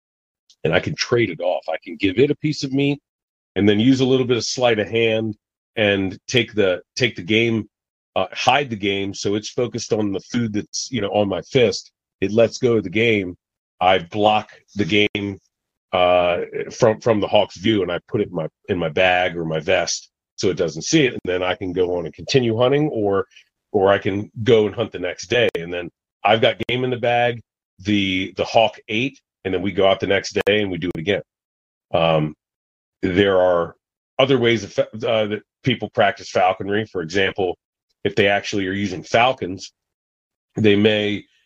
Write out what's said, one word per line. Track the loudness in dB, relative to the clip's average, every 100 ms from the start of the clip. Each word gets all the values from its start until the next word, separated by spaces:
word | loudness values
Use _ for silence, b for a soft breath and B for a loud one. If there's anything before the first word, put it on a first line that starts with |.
| _ _ _ _ _ _
and | 0
I | 0
can | 0
trade | -4 -2 0 0
it | -2
off. | -4 -2 -4
I | -8
can | -10 -4
give | -2 2
it | 2
a | 0
piece | -4 -4
of | -4
meat | -2 -2 -2 _ _ _ _ _
and | 0 2
then | 4
use | 4 4
a | 4
little | 2 2
bit | -2
of |
sleight | -2 0 2 2
of | 0
hand | 0 0 0 -2 -8 _ _ _ 0
and | 2 2 -2 -6 -2
take | -2 0
the, | 0 0 0 -6 -2
take | -2 -2
the |
game, | -2 0 2 0 -4 _ _ _ _ -4
uh, | -4
hide | -2 0 2 0
the | -4
game. | -4 -2 -4
So | -6 -4
it's | -4 -4
focused | -4 -4 -6 -4
on | -2 -2
the | -4
food | -4 -2 -2
that's, | -4 -6 -8 -6
you | -4
know, | -2
on | 0 0
my | -2
fist. | -2 2 2 0 -8 _ _ _
It | -2
lets | 2 2 2
go | 0 0
of |
the | 0
game. | -2 0 0 -2 -8 _ _ _ _
I | 2 2
block | 0 0 2 2 -2 -12 _ -4
the |
game, | 0 0 0 -2 -6 -8 _ _ _ _ _
uh, | 2 4 4 2 0 -4 -8 -10
from, | 0 2 2
from | 0 0
the | 2
hawk's | 2 0 -2
view, | 0 0
and | 0
I | -4 -6
put | -4
it | -4
in |
my, | -6 -8 -10 -6
in | -4
my | -2
bag | 2 2 2 0 -2
or |
my | -4 -4
vest | 0 0 0 -6 -12 _ _ -4
so | -2
it | 0
doesn't | -2 -4
see | 0 2
it. | 2
And | 0
then | -4 -2
I | -2 -4
can | -4
go | -2 -2 -2
on | -6
and |
continue | -10 -2 0 2 2
hunting, | 2 2 0
or, | -2 -2 -2 -4 b b _ _
or | 2 4
I | 4
can | 0 -4 -6 -4
go | 2 4 4
and |
hunt | -2 -8
the | -6
next | -8 -8 -4
day. | 0 0 -2
And | -6
then | -8 -10 -14 _ _
I've | 0 2
got | 2 0 -4
game | -4
in | -2
the | -2
bag. | -2 0 0 -4 -12 _ _ _
The, | -2 0 0 -2 -4 -6
the |
hawk | 0 2 2 0 -8
ate, | -4 -4 -8 _ _
and | -6
then | -4
we | -2
go | 0 2
out | 2
the | 0
next | -2 -2 -2 0
day | 0
and | 0
we | -4
do | -6
it | -4
again. | -2 -4 -4 _ _ _ _ _ _
Um, | 0 2 2 0 -6 _ _ _ _ _ _
there | 0 2 4 4
are | 4 2 0 -8 _ _ _ 0
other | 2 4
ways | 2 0
of | -2
fa-, | -4 -4 -4 -2
uh, | 0 0
that | -4 -10 _
people | -4 -2 -2
practice | 2 2 0 -4
falconry. | 2 2 0 -2 -4 -4
For | -6
example, | -4 0 0 0 -4 -4 _ _ _ _
if | -4
they | 0 2
actually | 2 -2 -4 -4
are |
using | -4 -4 -6
falcons, | -2 2 2 0 -6 -8 -14 -20 _ _ _ _ _ _ _
they | 0 4 4
may | 4 2 0 -4 -8 _